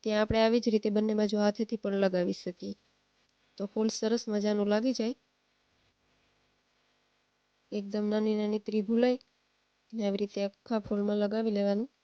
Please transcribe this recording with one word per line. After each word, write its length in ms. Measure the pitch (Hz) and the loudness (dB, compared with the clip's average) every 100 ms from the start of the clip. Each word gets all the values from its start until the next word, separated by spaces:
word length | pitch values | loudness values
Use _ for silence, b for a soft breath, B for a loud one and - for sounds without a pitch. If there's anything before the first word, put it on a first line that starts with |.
ત્યાં 220 | 220 214 | -2 0
આપણે 180 | 214 226 | 2 2
આવી 200 | 220 233 | 4 4
જ 80 | 226 | 2
રીતે 220 | 214 214 | 2 2
બંને 240 | 208 214 | 0 2
બાજુ 240 | 214 208 208 | 0 2 2
હાથેથી 380 | 208 208 220 226 | 0 0 -4 -4
પણ 180 | 202 | -2
લગાવી 380 | 196 196 180 180 | 0 2 2 0
શકીએ. 420 | 190 - 180 196 208 _ _ _ _ _ _ _ - | -2 -8 -10 -12 -12 _ _ _ _ _ _ _ -10
તો 100 | 202 | -6
ફોલ 220 | - 220 | -2 -2
સરસ 400 | - 220 233 - | 0 -2 -2 -2
મજાનો 360 | 208 208 208 | -2 0 2
લાગી 280 | 208 208 254 | 2 2 0
જાય. 220 | 247 220 269 _ _ _ _ _ _ _ _ _ _ _ _ _ _ _ _ _ _ _ _ _ _ _ _ _ | 0 -4 -4 _ _ _ _ _ _ _ _ _ _ _ _ _ _ _ _ _ _ _ _ _ _ _ _ _
એકદમ 320 | 208 202 214 208 | -8 -4 -2 0
નાની 260 | 214 214 | 0 0
નાની 240 | 214 208 214 | 0 0 -2
ત્રિભુ 380 | - 214 202 226 | -2 -2 0 2
લઈ 200 | 247 254 _ _ _ _ _ _ _ | 2 0 _ _ _ _ _ _ _
અને 140 | 226 202 | -4 -2
આવી 100 | 202 | -2
રીતે 280 | 202 - | -4 -2
આખા 340 | 202 _ - 226 | -4 _ -6 -6
ફોલમાં 380 | 202 208 202 208 | -2 -2 0 0
લગાવી 340 | 208 214 226 | 0 0 -2
લેવાનું. 400 | 202 202 202 254 _ | 0 2 0 -2 _